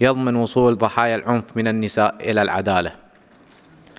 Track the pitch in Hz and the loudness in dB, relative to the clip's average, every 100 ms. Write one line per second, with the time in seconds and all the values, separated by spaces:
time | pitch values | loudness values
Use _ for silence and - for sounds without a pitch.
0 | 123 131 127 120 117 127 123 113 107 - | 0 2 0 0 0 2 2 2 0 0
1 | 117 113 113 120 - 117 113 110 107 - | 0 0 -2 -2 -2 -4 -2 -2 -2 0
2 | 107 - - 107 101 92 98 92 87 - | 0 0 -2 0 0 -2 -2 -2 -2 -8
3 | - _ _ _ _ _ _ - - | -20 _ _ _ _ _ _ -20 -20